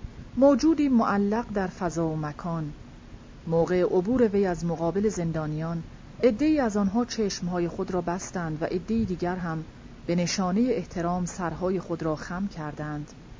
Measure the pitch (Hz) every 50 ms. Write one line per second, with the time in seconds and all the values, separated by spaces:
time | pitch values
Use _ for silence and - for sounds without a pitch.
0 | - - - - - - - 240 269 285 285 226 294 320 320 294 294 277 254 226
1 | 226 - 202 202 202 202 214 226 233 - 202 202 185 185 - - 190 170 160 165
2 | 165 160 156 156 151 147 147 - - 175 165 160 156 147 151 - - - - -
3 | - - - - - - - - - 165 165 165 165 151 180 180 175 - - 185
4 | 175 214 254 247 240 208 196 202 202 185 175 165 165 170 165 147 165 165 165 202
5 | 208 220 - 180 170 165 156 160 156 151 151 156 160 165 170 165 160 - - -
6 | - - - - - 254 220 208 294 311 311 294 254 220 196 208 202 190 190 240
7 | 240 240 - 226 214 190 - - 185 175 180 175 175 165 - - 185 185 185 180
8 | 175 175 170 196 - - - 185 170 160 156 151 165 - - 185 170 - 220 226
9 | 220 185 180 160 175 175 185 185 175 170 160 160 160 - - - - - - -
10 | - - 175 175 175 165 - - 190 180 185 214 247 254 226 180 170 - - 185
11 | 170 175 180 180 180 170 - - 180 160 156 151 180 185 190 175 - - 170 160
12 | 165 160 156 147 - - 175 180 202 196 - 170 156 147 147 151 151 151 151 147
13 | 151 - - - - - - -